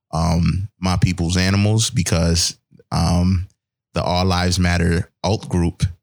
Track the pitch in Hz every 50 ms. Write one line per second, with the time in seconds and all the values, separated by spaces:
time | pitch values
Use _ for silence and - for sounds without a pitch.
0 | _ - 78 80 82 82 82 85 85 82 82 92 98 - _ - 92 92 90 90
1 | - 92 87 - 85 85 90 92 92 95 101 101 101 104 110 110 110 - - -
2 | 85 - 87 82 85 85 85 82 - - - _ _ _ _ - - - - 82
3 | 82 78 85 90 87 92 95 90 95 - _ _ _ _ _ _ _ _ - -
4 | - - 87 90 92 95 87 90 90 90 85 90 90 87 87 87 87 87 82 85
5 | - - _ _ - 90 107 110 - - - 90 85 85 - - - 90 - -